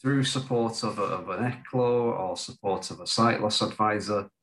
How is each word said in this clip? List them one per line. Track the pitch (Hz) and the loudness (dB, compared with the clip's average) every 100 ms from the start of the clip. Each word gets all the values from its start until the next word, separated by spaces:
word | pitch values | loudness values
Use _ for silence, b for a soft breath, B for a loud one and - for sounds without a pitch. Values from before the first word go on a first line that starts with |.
through | 131 139 | 0 2
support | 131 135 - 120 113 113 | 2 0 0 0 0 0
of, | 113 101 | -4 -2
a, | |
of | 98 92 90 | -2 -4 -4
an | 92 123 | -4 -4
eclo | 127 - 127 123 120 117 95 | -4 -4 2 4 4 2 0
or | 92 87 | -4 -6
support | - - 98 95 - | -8 -6 -4 -2 -4
of | 85 | -10
a | - | -4
sight | - 117 - | 2 4 4
loss | 107 - | 2 0
advisor, | 107 - 107 107 98 104 - _ | -2 0 0 0 0 -2 -4 _